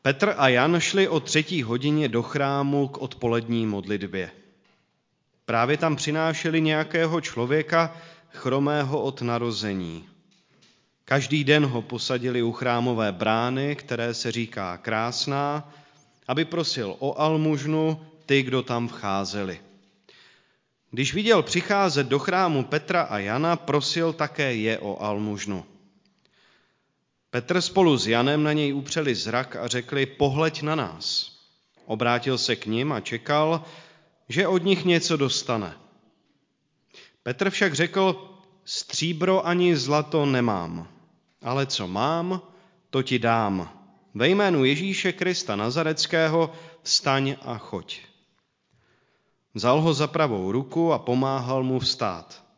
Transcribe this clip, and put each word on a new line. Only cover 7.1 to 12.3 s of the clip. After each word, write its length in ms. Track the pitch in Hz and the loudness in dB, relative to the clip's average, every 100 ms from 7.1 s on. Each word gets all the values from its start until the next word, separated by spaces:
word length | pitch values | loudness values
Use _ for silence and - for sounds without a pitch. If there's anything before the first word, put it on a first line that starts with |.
| 165 | -2
člověka 760 | - 117 123 151 156 165 160 - - - _ | -4 -4 0 0 2 2 2 -4 -20 -20 _
chromého 720 | - 127 135 143 147 135 143 | -6 -2 2 2 0 0 -2
od 200 | 127 135 | -2 -4
narození. 840 | 120 117 120 101 104 95 85 82 82 _ _ _ _ _ _ _ _ _ | -2 -2 -2 -4 -4 -4 -6 -10 -16 _ _ _ _ _ _ _ _ _
Každý 380 | - 135 - 151 | -2 -2 0 0
den 220 | 139 151 | 4 4
ho 160 | 143 120 | 4 0
posadili 600 | 101 120 - 127 123 | -4 -8 -2 -2 0